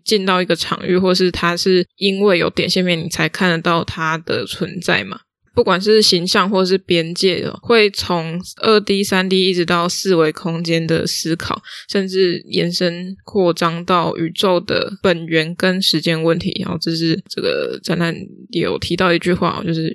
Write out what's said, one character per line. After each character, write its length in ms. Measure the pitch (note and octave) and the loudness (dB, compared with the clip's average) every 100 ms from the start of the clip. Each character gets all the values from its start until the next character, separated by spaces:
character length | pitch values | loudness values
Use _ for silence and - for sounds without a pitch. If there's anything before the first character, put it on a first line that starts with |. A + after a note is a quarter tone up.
进 200 | - G#3+ | 0 0
到 160 | F#3+ F3+ | 2 0
一 40 | |
个 100 | F3+ | 0
场 240 | E3 - - - | -2 -2 -4 0
域， 100 | F3+ | 2
或 160 | F#3 | 4
是 160 | F#3 F3+ | 4 2
它 240 | - E3+ F3 | 2 -2 0
是 280 | - F#3 F3 - | 2 2 2 -2
因 240 | G3 F#3+ | -2 2
为 180 | G3+ F3+ | 4 4
有 100 | D#3+ | 2
点 200 | - D#3+ | 0 0
线 140 | F#3 | 0
面 120 | F3+ E3+ | 0 -2
你 120 | D#3+ | -4
才 200 | - D#3+ | -4 -4
看 220 | - F#3 | 0 0
得 80 | E3 | 0
到 220 | E3+ E3+ | 0 -2
它 340 | - - D#3+ D#3+ | -2 -6 -4 -4
的 280 | E3 - A2 | -4 -4 -4
存 340 | - D#3+ - | -6 -8 -6
在 220 | E3+ F#2+ | -4 -4
嘛。 200 | G2 - _ _ _ | -4 -12 _ _ _
不 120 | - | 0
管 160 | A#3 F3+ | 2 2
是 220 | G3+ G#3+ | 4 4
形 260 | G#3 F#3 F3+ | 6 2 2
象 220 | G#3+ F#3 | 2 2
或 120 | G3+ | 2
是 140 | F#3 F#3+ | 2 0
边 380 | - E3+ E3 | 0 0 0
界 280 | F3 F#3+ F3 - | 0 0 0 -4
哦， 120 | - | -6
会 260 | - A#3 G#3 | 2 4 4
从 500 | G3 - F3+ D#3+ E3 F#3 - | 0 -4 -4 -4 -8 -10 -4
二 180 | A3+ G#3+ | 2 4
D、 220 | G#3 G3 | 4 0
三 240 | G3+ F#3+ F#3+ | 2 0 2
D 220 | F#3 F#3 | 2 2
一 60 | |
直 100 | F3 | 2
到 240 | E3+ F3 F3 | 2 2 0
四 260 | - G3 | -2 2
维 160 | F3 D#3 | 4 4
空 320 | D#3 - E3 | 0 -4 -4
间 240 | E3+ E3 E3 | -2 -2 0
的 200 | D#3+ F3 | 0 0
思 280 | - D#3+ | -4 -4
考， 280 | E3 - - - - - | -4 -4 -6 -8 -18 -6
甚 160 | G3+ F#3+ | -4 -2
至 360 | F#3 F#3 D#3+ - | 2 0 0 -4
延 200 | - E3+ | -2 -2
伸 460 | F3 F3+ E3+ F#3 F#3+ | 0 -2 -2 -8 -12
扩 300 | - G#3 F3 | -6 0 2
张 280 | E3 E3+ E3 | 2 0 -2
到 320 | F3 F3+ E3 - | 0 0 0 -2
宇 120 | E3 | -4
宙 300 | E3+ G3 F3+ | -2 0 0
的 320 | - - - G3 | 0 -2 -2 -2
本 220 | G3 E3+ | 0 0
源 300 | D#3+ D#3+ D#3 | 0 -2 -2
跟 260 | F3 F#3 F#3 | 0 0 2
时 180 | G3 D#3+ | 0 0
间 240 | D#3 D#3+ | 0 0
问 160 | E3 E3 | 2 2
题。 220 | F3+ - | 0 -4
然 80 | F#3+ | -6
后 60 | - | -4
这 160 | E3 | -4
是 240 | E3 E3 D#3+ - | -2 0 -2 -4
这 100 | - | -4
个 400 | F2+ C#2 C2+ C2+ | -2 -2 -4 -6
展 140 | - E3 | -4 -2
览 180 | E3+ - - - - | -2 -4 -10 -18 -8
有 280 | F3 D#3 - | -4 -2 -2
提 160 | - | -4
到 200 | F3 F#3 | 0 2
一 40 | E3+ | 2
句 140 | F3 | 0
话， 320 | F3+ E3+ - E3+ | 0 0 -2 -4
就 60 | |
是 160 | D#3+ D#3+ | -4 -4